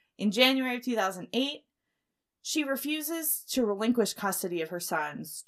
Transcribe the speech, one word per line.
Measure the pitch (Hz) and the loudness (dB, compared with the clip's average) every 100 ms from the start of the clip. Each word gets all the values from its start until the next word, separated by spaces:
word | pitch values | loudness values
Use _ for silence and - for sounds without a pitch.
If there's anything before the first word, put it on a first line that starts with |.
| _ - | _ -2
In | 208 | 2
January | 196 254 269 254 240 | 6 6 6 0 -2
of | |
two | 247 220 | -2 0
thousand | 190 185 180 | 0 -2 -4
eight, | 226 277 294 - _ _ _ _ _ _ _ - | -2 -2 -4 -14 _ _ _ _ _ _ _ -4
she | 311 | -2
refuses | 277 269 285 311 294 330 302 - - | 0 -2 -2 -2 -2 -4 -2 -4 -2
to | 254 220 | 0 2
relinquish | 196 220 240 196 | 2 2 4 2
custody | - 202 185 185 175 | 0 -2 -2 -2 -2
of | 160 | -2
her | 180 | -4
sons | 170 165 151 143 160 - | -2 -2 -2 -6 -10 -12